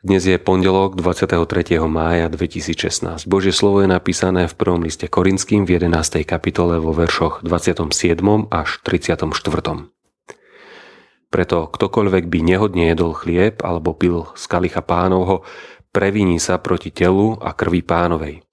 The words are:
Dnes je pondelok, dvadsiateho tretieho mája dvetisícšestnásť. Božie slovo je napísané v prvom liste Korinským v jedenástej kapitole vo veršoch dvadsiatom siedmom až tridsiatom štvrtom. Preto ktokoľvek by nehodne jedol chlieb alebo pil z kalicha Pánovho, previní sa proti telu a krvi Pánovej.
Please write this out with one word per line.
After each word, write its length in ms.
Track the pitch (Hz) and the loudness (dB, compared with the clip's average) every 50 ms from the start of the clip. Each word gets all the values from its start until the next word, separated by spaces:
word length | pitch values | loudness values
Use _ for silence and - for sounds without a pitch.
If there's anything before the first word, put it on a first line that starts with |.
| - | 2
Dnes 240 | 95 98 95 87 95 | 4 2 4 4 4
je 80 | 92 | 2
pondelok, 640 | 90 - - 92 92 92 95 95 95 98 95 92 92 | 2 2 2 2 4 4 4 4 4 2 2 0 -2
dvadsiateho 480 | 82 90 87 - - 92 - 85 85 - | -2 -2 0 0 0 0 2 0 0 0
tretieho 400 | - 87 82 - 87 80 80 80 | 0 -2 0 0 0 0 0 0
mája 400 | 80 82 80 82 85 85 82 80 | 0 0 0 0 0 0 0 -2
dvetisícšestnásť. 960 | 78 78 90 80 - 87 78 - 82 - - 85 - - - 87 85 80 - | -2 -4 -4 -4 -4 -8 -6 -6 -6 -4 -4 -4 -4 -4 -6 -6 -8 -10 -2
Božie 320 | 90 95 98 92 98 90 | 0 0 2 2 2 2
slovo 240 | - - 101 98 98 | 2 2 4 4 4
je 80 | 98 95 | 4 4
napísané 560 | 92 90 - - 90 - - 92 92 90 87 | 2 2 0 -2 -2 0 0 0 2 2 0
v 80 | 85 - _ | 0 -2 _
prvom 240 | - 90 87 87 85 | 0 0 0 0 -2
liste 240 | 80 78 - - 85 | -4 -6 -6 -8 -4
Korinským 560 | - - 90 95 95 95 - - 110 104 98 | -2 2 2 2 2 0 0 0 2 2 2
v 160 | 87 90 85 | 2 2 2
jedenástej 480 | 87 85 82 82 80 - - 78 76 - | 2 2 2 0 0 -2 -2 -4 -2 -2
kapitole 480 | 85 80 - 87 80 - 87 85 85 | -4 -2 -2 -4 0 0 0 2 2
vo 160 | 82 80 80 | 0 0 -2
veršoch 480 | 80 78 85 82 - - 85 80 - - | 0 0 0 0 0 -2 -2 -2 -4 -6
dvadsiatom 480 | - 85 87 82 - - 87 - 85 78 | -4 -2 -2 0 0 -2 -2 -2 -2 -4
siedmom 640 | - - - 90 85 82 90 101 104 107 107 107 | -2 0 0 0 0 2 2 2 2 2 0 -2
až 320 | - 82 78 - - - _ | -4 -4 -4 -4 -8 -6 _
tridsiatom 480 | - - 87 - - 82 - - 80 | -4 -4 -2 0 -2 -2 -2 -2 -6
štvrtom. 560 | 76 - - - 76 - - - 78 73 69 - _ _ _ _ _ _ _ - - _ _ _ _ - - - - - - - - - _ _ _ _ _ _ | -6 -6 -6 -4 -4 -4 -4 -4 -8 -8 -12 -16 _ _ _ _ _ _ _ -20 -20 _ _ _ _ -20 -20 -20 -20 -20 -20 -20 -20 -20 _ _ _ _ _ _
Preto 400 | - 85 90 - - 85 80 - | -2 -2 -2 0 -2 -2 -2 -4
ktokoľvek 560 | - - - 95 - 117 104 98 95 92 85 85 | -4 -4 -4 -2 0 0 0 2 2 0 0 0
by 100 | 80 85 80 | -2 0 2
nehodne 480 | 85 92 95 107 104 90 90 85 82 | 2 2 2 2 0 0 2 2 2
jedol 240 | 82 80 85 85 80 | 2 2 0 -2 -2
chlieb 480 | - - 85 85 87 92 110 110 - - | -6 -6 -2 0 2 2 0 0 -4 -6
alebo 320 | 92 87 85 80 85 80 | -4 -4 -2 -4 -4 -2
pil 320 | - 90 90 87 85 82 - - | 0 0 0 0 0 -4 -8 -14
z 80 | - - | -18 -8
kalicha 400 | - - 87 90 87 - 87 - | -4 -2 -2 -2 -2 -4 -6 -4
Pánovho, 640 | - 87 85 90 92 92 92 92 92 95 90 - - - - - - - _ _ _ | -2 -2 0 2 2 2 2 2 2 0 -2 -2 -12 -20 -20 -20 -20 -20 _ _ _
previní 480 | _ 98 98 98 98 107 101 92 87 | _ 0 0 2 2 2 2 2 2
sa 240 | 82 - - 90 87 | 0 0 -2 -2 -2
proti 320 | - - 92 90 - - | 0 -2 -2 -2 -4 -10
telu 480 | - - 90 87 92 98 104 110 113 107 | -2 0 2 4 4 4 2 2 0 -4
a 160 | - 85 80 | -8 -10 -4
krvi 240 | - - 82 87 87 | -4 -2 0 0 0
Pánovej. 640 | - - 85 85 87 87 85 78 78 73 73 76 _ _ | 0 0 0 0 2 0 0 -2 -4 -8 -10 -14 _ _